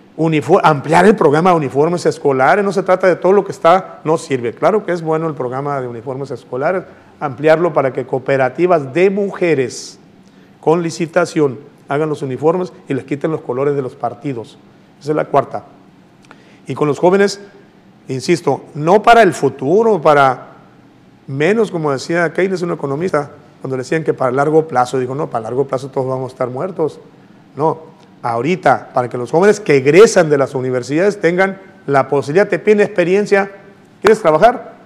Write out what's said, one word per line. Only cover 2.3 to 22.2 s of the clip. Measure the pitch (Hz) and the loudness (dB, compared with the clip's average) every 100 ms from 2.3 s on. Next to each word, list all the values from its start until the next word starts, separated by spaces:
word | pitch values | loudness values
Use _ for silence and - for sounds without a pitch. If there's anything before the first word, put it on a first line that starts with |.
| 131 135 196 | 2 4 2
No | 196 | 0
se | 190 | -2
trata | 190 185 190 | 0 2 2
de | 160 | 2
todo | 180 | 2
lo | 202 | 2
que | 175 | 0
está, | - 165 185 185 - | 0 4 4 2 -8
no | 151 160 | -2 -2
sirve. | - 131 117 | -2 -4 -4
Claro | 107 156 208 208 | -2 0 0 -2
que | |
es | 175 | -6
bueno | 160 160 165 | -4 -4 -4
el | |
programa | 147 123 127 147 143 | -6 -6 -6 -6 -6
de | 123 | -6
uniformes | 120 123 131 139 | -10 -10 -10 -10
escolares, | 120 - 127 151 190 - - - - | -12 -10 -4 -2 -4 -8 -20 -20 -10
ampliarlo | 151 123 156 160 170 | -8 0 4 4 4
para | 151 135 | 0 -2
que | 135 123 | -2 -6
cooperativas | 135 - 135 127 131 180 170 135 | -6 -2 0 0 0 2 2 0
de | 139 190 | 0 0
mujeres | 196 196 - 175 139 123 - - - _ _ _ _ - _ | 0 -4 -2 -2 0 -2 -6 -16 -20 _ _ _ _ -20 _
con | - 170 | -2 0
licitación | 165 - 160 180 165 165 143 117 - - - | -2 -6 -2 -2 0 0 0 -2 -16 -18 -6
hagan | 143 156 | -4 -2
los | 147 | -4
uniformes | 143 123 151 180 180 - - | -6 -2 0 0 -4 -10 -8
y | |
les | 135 - | -6 -6
quiten | 143 165 | -6 -4
los | 151 | -6
colores | - 123 143 139 | -6 -4 -2 -2
de | |
los | 127 - | -6 -6
partidos. | - 156 147 117 107 - - _ _ _ | -8 -8 -10 -10 -12 -18 -20 _ _ _
Esa | 139 | -6
es | 156 | -4
la | - | -2
cuarta. | 143 131 104 - - _ _ _ _ - - - - - | -2 -2 -6 -14 -20 _ _ _ _ -20 -20 -20 -18 -10
Y | 131 | -4
con | 151 | -2
los | 135 | 0
jóvenes, | 175 196 202 - - - - _ _ _ - | 2 2 0 -2 -16 -20 -20 _ _ _ -10
insisto, | 131 143 170 - 127 - 143 | -6 -2 -2 0 -4 -6 -6
no | 156 208 | 2 2
para | 220 226 | 6 6
el | 196 | 4
futuro, | - 139 - 131 196 226 190 | 2 -2 -2 0 2 2 2
para | 156 143 135 123 - - - _ - _ _ _ - | 2 4 4 0 -8 -20 -20 _ -20 _ _ _ -10
menos, | 135 156 226 214 | -2 0 0 -2
como | 180 151 | -2 -4
decía | 127 - 170 | -4 -4 -2